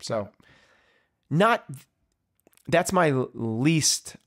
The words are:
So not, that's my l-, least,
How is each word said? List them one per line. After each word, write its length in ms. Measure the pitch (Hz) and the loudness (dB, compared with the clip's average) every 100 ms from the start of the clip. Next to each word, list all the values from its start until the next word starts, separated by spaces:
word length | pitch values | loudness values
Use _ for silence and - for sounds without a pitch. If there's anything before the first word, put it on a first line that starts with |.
So 280 | - 113 101 _ _ _ _ _ _ _ _ _ _ | -8 -6 -6 _ _ _ _ _ _ _ _ _ _
not, 360 | 151 220 226 - 135 _ _ _ _ _ _ _ _ - | 2 2 0 -6 -18 _ _ _ _ _ _ _ _ -2
that's 260 | 165 175 | 0 2
my 160 | 185 160 | 2 2
l-, 200 | 131 - | 0 -4
least, 840 | - 113 110 147 160 - - - - | -6 -6 0 2 2 0 -2 -8 -6